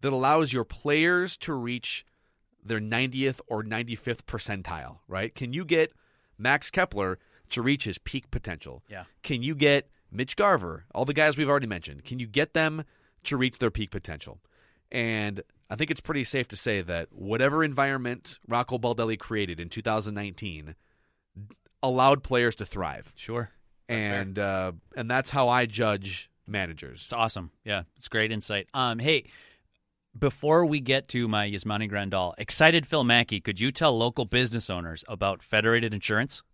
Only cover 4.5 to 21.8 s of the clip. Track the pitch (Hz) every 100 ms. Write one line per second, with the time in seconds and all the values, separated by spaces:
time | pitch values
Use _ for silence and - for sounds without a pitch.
4.5 | 101 92 82 62 - _ 92 107 - 123
5.5 | 139 175 165 160 _ _ _ _ _ 113
6.5 | 143 - - 175 101 95 92 _ _ _
7.5 | - 120 139 110 92 - 139 - - -
8.5 | 82 - 64 _ 101 92 _ - 131 127
9.5 | 151 147 143 - _ _ 98 131 - 208
10.5 | 175 90 82 - - 131 147 156 139 143
11.5 | 143 127 92 80 71 - 127 117 107 156
12.5 | 165 156 156 151 _ _ _ - 139 127
13.5 | - 120 - 107 101 - 76 - - _
14.5 | _ _ _ _ 127 113 110 104 98 -
15.5 | _ _ 98 156 156 - 147 123 135 123
16.5 | 101 - 104 87 85 82 - 98 113 131
17.5 | 151 156 139 139 135 123 123 - - -
18.5 | 117 123 127 120 117 113 110 - 110 98
19.5 | 82 85 - 113 110 107 104 101 92 104
20.5 | 78 76 78 _ _ _ _ _ - 104
21.5 | - _ _